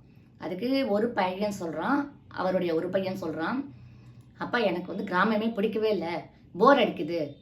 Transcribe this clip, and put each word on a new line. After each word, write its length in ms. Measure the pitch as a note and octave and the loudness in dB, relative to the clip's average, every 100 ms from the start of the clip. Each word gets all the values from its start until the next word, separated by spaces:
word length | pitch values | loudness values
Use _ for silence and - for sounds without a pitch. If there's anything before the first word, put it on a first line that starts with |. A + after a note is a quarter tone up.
| - - - - | -20 -20 -20 -12
அதுக்கு 480 | - F3+ B3 C4+ A#3 | -8 -4 0 0 2
ஒரு 200 | G3+ A#3 | 0 0
பையன் 440 | A3 F#3 F#3+ G#3 G3 | 0 -2 -2 -4 -4
சொல்றான், 500 | E3 D3+ G3 C#4+ - - - | -6 -4 0 0 -2 -12 -14
அவருடைய 480 | - F#3 F#3 F3 D#3+ | -4 0 0 0 0
ஒரு 140 | F3+ | 0
பையன் 320 | F#3+ F#3 F#3+ | -2 -2 -4
சொல்றான், 440 | E3 D#3 F3 B3+ - - - - - - - - | -6 -4 -2 -4 -6 -16 -20 -20 -20 -20 -20 -10
"அப்பா, 200 | F3+ A#3+ | -4 0
எனக்கு 380 | G3+ F3 - G3 | 2 0 -4 -8
வந்து 180 | - | -2
கிராமமே 400 | F3+ G#3+ G#3 A3+ | 2 2 2 0
பிடிக்கவே 380 | G3+ A3 G#3+ G#3+ | 0 0 2 2
இல்ல, 340 | F#3+ E3 E3 - - - E3+ | 2 -2 -6 -8 -20 -14 4
போர் 200 | B3 C4 | 6 8
அடிக்குது. 500 | F3+ - D#3 E3+ C#3 - | 4 0 -4 -4 -4 -8